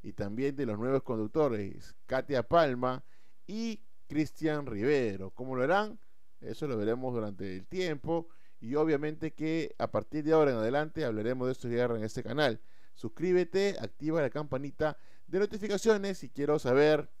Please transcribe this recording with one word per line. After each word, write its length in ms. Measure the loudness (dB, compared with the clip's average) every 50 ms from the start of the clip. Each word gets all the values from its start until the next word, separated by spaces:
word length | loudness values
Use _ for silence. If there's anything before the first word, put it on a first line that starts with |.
y 100 | -10 -8
también 420 | -6 -4 -4 -4 -2 0 0 0 0
de 100 | 0 -2
los 140 | -2 -2 -2
nuevos 240 | 0 2 2 0
conductores, 920 | 0 0 -2 -2 -2 0 2 2 2 2 2 -2 -4 -6 -6 -10 -10 -10 -12 -12 -6
Katia 420 | -2 -2 -2 0 0 0 0 2 4
Palma 560 | 6 6 6 6 2 0 0 -2 -2 -2 -8 -10 -12 -12 -12 -12 -12 -10 -10
y 360 | -8 -6 -6 -4 -6 -6 -6 -10 -10 -10 -10 -10
Cristian 580 | -4 0 0 0 0 -2 -2 0 0 0 0 -2
Rivero? 640 | -4 -2 0 2 4 4 4 4 2 -2 -4 -6 -8
¿Cómo 240 | -8 -8 -6 -4 0
lo 80 | 0 2
harán? 340 | 4 4 4 4 0 -6 -10 -12 -12 -12 -12 -12 -12 -12 -10
Eso 280 | -8 -8 -6 -4 -4 -2
lo 100 | 0 0
veremos 340 | 2 2 0 0 -2 -2
durante 440 | -2 -2 -4 -4 -6 -6 -6 -6 -6
el 100 | -6 -8
tiempo. 640 | -6 -4 -2 -2 -2 -2 -4 -2 -2 -2 -2 -2 -6 -12 -12 -12 -12 -12 -10
Y 160 | -8 -2 2
obviamente 580 | 2 4 4 2 2 0 -2 -4 -4 -6 -6 -4
que 400 | -2 -2 0 0 0 -2 -4 -2 -2
a 120 | -2 0
partir 340 | 0 -2 -2 -2 -4 -2 2
de 80 | 6
ahora 200 | 8 8 8 6
en 60 | 6 4
adelante 460 | 2 2 2 2 0 0 -2 -2 0
hablaremos 440 | 0 0 0 0 0 0 2 0 0
de 40 |
Esto 140 | 0 -2 -2 -2
es 60 | 2
Guerra 240 | 2 2 2 2 0
en 60 | -2
este 180 | -2 -4 -4
canal. 380 | -4 -2 2 2 2 2 2 0 -6 -10 -10 -10 -10 -10 -10
Suscríbete, 840 | -8 -8 -6 -4 -2 2 4 4 4 4 2 2 2 2 2 0 -2
activa 420 | -6 -6 -6 -4 -2 0 2 2
la 80 | 2 2
campanita 680 | 0 -4 -4 -2 -4 -4 -4 -6 -2 0 0 0 0 -4 -10 -12 -10 -10 -8
de 120 | -2 0 2
notificaciones 880 | 2 2 0 -6 -2 -2 -2 4 6 6 4 6 2 -2 -4 -4 -6
y 60 | -8
quiero 280 | -4 -2 2 2 2 2
saber 520 | 4 4 6 8 8 8 6 4 2 -4 -10 -12